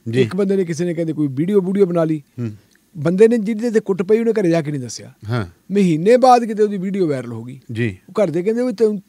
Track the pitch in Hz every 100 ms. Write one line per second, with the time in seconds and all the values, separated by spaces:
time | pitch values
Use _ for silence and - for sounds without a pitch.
0 | 113 120 117 180 202 196 170 156 175 165
1 | 165 151 147 131 170 208 180 202 190 175
2 | 160 156 - - 117 104 _ _ _ 170
3 | 147 185 226 233 202 220 240 214 214 190
4 | 185 220 226 214 180 165 147 143 120 -
5 | 110 - 107 120 90 - - 196 185 156
6 | 185 247 254 247 226 214 208 202 190 196
7 | 170 135 120 113 120 135 - 110 117 95
8 | - - 190 160 180 233 254 202 214 208